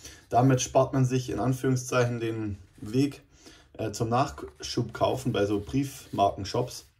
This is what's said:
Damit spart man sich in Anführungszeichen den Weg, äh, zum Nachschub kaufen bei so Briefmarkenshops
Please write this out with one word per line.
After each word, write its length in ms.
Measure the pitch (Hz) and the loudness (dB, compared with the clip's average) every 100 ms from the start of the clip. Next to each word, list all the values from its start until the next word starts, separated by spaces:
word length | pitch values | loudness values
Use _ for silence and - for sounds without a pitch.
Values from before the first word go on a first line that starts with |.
| - - - | -20 -20 0
Damit 320 | 120 135 127 | 4 6 4
spart 320 | - 135 127 | 2 2 2
man 120 | 135 | 2
sich 260 | 127 127 127 | 2 0 -2
in 100 | 104 | -2
Anführungszeichen 800 | 123 131 135 127 - 127 120 120 | 0 0 0 0 0 0 2 0
den 380 | 113 113 107 98 - - | -4 -4 -6 -8 -12 -16
Weg, 420 | 104 123 143 - _ _ - - _ - | -2 0 0 -2 _ _ -20 -20 _ -8
äh, 120 | 110 | -6
zum 180 | - 113 | -4 0
Nachschub 840 | 143 143 - - - - - - | 0 0 -4 -14 -14 -8 -4 -4
kaufen 400 | - 101 127 131 | -2 -2 0 -2
bei 140 | 101 101 | 0 2
so 140 | 101 | 0
Briefmarkenshops 1300 | - 135 139 - - 107 101 - 98 123 123 - - _ | -2 -2 -2 -6 -6 2 2 2 -4 -4 -4 -8 -18 _